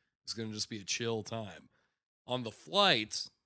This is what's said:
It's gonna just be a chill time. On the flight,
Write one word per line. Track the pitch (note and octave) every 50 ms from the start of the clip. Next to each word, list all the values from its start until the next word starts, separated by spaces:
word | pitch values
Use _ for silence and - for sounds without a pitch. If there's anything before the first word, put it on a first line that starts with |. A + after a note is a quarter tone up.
| _ _ _ _ -
It's | - -
gonna | A2+ A2+ A2 G#2+
just | G#2+ - -
be | A2+ G2+
a | F#2
chill | - - - A#2 A2+ A2+ A2 G#2
time. | - A#2 A2+ G#2+ F#2+ E2+ C#2+ - - _ _ _ _ _ _ _ _ _ _ -
On | B2+ B2 B2+ A#2+
the | G#2+
flight, | - - - D3+ E3+ G3+ G3+ F#3 D3 A2 A2 - - - - - _ _ _